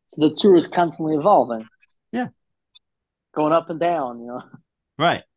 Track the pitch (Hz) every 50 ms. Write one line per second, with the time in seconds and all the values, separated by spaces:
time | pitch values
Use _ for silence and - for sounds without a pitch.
0 | _ - - 151 151 151 151 - - 202 180 165 - - - 180 175 165 165 -
1 | 160 156 156 147 151 208 196 151 120 120 117 110 113 - _ _ _ _ _ _
2 | _ _ - 247 247 151 - _ _ _ _ _ _ _ _ _ _ _ _ _
3 | _ _ _ _ _ _ - 151 151 151 160 165 170 - 165 147 165 175 170 156
4 | 135 123 120 117 117 120 120 123 - _ - - _ _ _ _ _ _ _ -
5 | 156 170 127 - - _ _